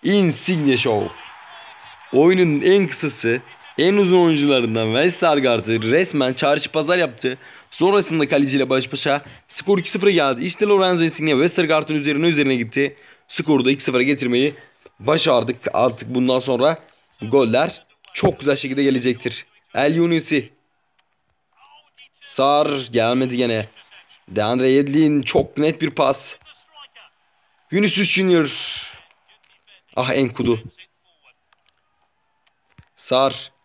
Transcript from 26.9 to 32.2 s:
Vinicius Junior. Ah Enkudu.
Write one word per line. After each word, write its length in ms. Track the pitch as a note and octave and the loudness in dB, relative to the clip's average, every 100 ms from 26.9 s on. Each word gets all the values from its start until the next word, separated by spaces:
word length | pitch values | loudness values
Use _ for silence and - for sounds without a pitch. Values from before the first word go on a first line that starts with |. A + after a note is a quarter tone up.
| - - _ _ _ _ _ _ | -20 -20 _ _ _ _ _ _
Vinicius 340 | E3+ G#3 F3 G3+ | -2 0 0 -2
Junior. 440 | - F#3+ F3 D3 - - - - - _ _ _ _ _ _ _ _ _ - | 0 2 2 2 -4 -12 -14 -16 -20 _ _ _ _ _ _ _ _ _ -8
Ah 140 | B2+ | -4
Enkudu. 540 | C3 C3 A#2 A#2 A2+ - _ - _ _ _ _ _ _ _ _ _ _ _ _ _ | -2 -2 -2 -2 -2 -6 _ -20 _ _ _ _ _ _ _ _ _ _ _ _ _